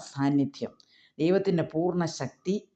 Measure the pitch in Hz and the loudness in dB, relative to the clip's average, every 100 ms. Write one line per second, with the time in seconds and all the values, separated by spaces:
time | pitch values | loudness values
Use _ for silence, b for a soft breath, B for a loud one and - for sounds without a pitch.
0 | - 139 139 143 135 - 113 - b b | -4 -2 2 2 2 -2 -10 -10 b b
1 | b b 160 190 190 175 147 156 180 175 | b b 2 2 2 0 0 -2 0 0
2 | 165 - 127 - 180 202 - | -2 -4 -8 -6 -4 -4 -4